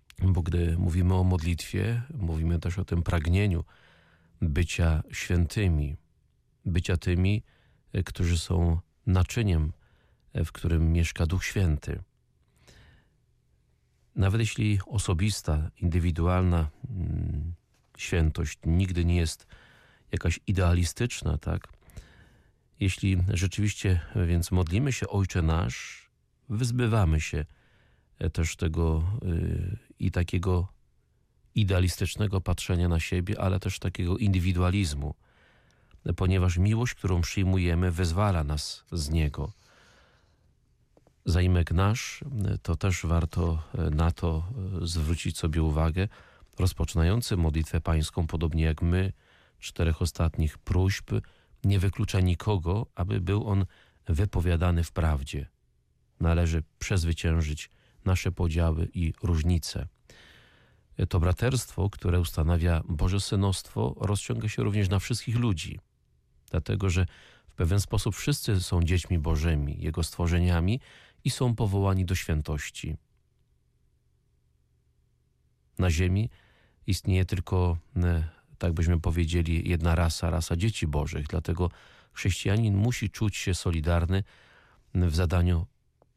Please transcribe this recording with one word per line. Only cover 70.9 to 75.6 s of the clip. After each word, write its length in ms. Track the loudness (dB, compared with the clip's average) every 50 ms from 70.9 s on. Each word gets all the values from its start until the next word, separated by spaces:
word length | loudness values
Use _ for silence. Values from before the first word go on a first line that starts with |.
| -20 -20 -20 -20 _ _ -6
i 60 | -4
są 240 | -2 0 0 0 0
powołani 500 | 0 0 0 2 2 2 2 2 2 0
do 100 | 0 -2
świętości. 800 | -2 -2 -2 -2 -2 -2 -2 -4 -6 -6 -10 -12 -10 -8 -8 -8 -10 _ _ _ _ _ _ _ _ _ _ _ _ _ _ _ _ _ _ _ _ _ _ _ _ _ _ _ _ _ _ _ _ _ _ _ _ _ _ _ _ _ _ _ _ _ _ _ _ _ _ _ _